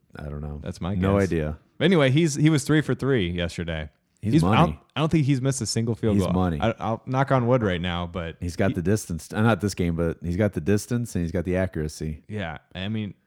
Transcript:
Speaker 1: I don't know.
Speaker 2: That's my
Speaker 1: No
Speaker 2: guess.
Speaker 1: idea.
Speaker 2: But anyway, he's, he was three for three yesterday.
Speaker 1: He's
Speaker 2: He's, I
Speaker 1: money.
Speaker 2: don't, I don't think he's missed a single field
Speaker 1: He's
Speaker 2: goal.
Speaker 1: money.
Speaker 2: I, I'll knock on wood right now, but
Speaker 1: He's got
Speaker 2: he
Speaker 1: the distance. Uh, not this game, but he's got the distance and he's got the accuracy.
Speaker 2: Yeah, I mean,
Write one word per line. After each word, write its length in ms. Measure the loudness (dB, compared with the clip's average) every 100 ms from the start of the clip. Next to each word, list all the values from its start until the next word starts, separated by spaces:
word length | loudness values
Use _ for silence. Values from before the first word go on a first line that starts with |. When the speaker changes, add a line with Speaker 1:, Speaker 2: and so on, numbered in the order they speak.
| _ -14
Speaker 1:
I 80 | -10
don't 120 | -8
know. 180 | -8 -10
Speaker 2:
That's 180 | -10 -8
my 140 | -4
Speaker 1:
No 200 | 0 2 4
Speaker 2:
guess. 60 | 4
Speaker 1:
idea. 300 | 0 -2 -6 _ -2
Speaker 2:
But 80 | 2
anyway, 240 | 4 4
he's, 240 | 4 2
he 160 | 4 4
was 140 | 4
three 160 | 2 2
for 120 | 2
three 360 | 0 0 0 0
yesterday. 600 | -2 -4 -4 -6 -6 -8 _ _ _
Speaker 1:
He's 120 | 0
Speaker 2:
He's, 80 | 2
I 20 | 4
Speaker 1:
money. 240 | 4 4
Speaker 2:
don't, 80 | 0 _ -2
I 40 |
don't 120 | 0
think 120 | 2 2
he's 140 | 2
missed 200 | 0 -2
a 40 | -2
single 280 | -2 -2
field 220 | 0 2 2
Speaker 1:
He's 80 |
Speaker 2:
goal. 80 | 4
Speaker 1:
money. 280 | 2 2 2
Speaker 2:
I, 140 | -2 -2
I'll 200 | -4 -6 -4
knock 240 | -2 2
on 160 | 2 4
wood 160 | 2
right 180 | 2 0
now, 240 | -2 -4 -4
but 280 | -6 -8 -8
Speaker 1:
He's 160 | -6 0
got 140 | 0
Speaker 2:
he 40 |
Speaker 1:
the 80 | 0
distance. 500 | 0 0 -2 -8 -6
Uh, 80 | 0
not 180 | 2 2
this 140 | 0
game, 200 | -2 -2
but 240 | 0 -2 -2
he's 120 | -4 0
got 180 | 0
the 60 | 0
distance 540 | 0 0 0 -6 -4
and 80 | -4
he's 80 | -4
got 140 | -4
the 100 | -2 -2
accuracy. 680 | -2 -4 -6 -6 -8 -8 -10
Speaker 2:
Yeah, 320 | -10 -10 -12 _
I 140 | -10 -6
mean, 260 | -6 -6 -12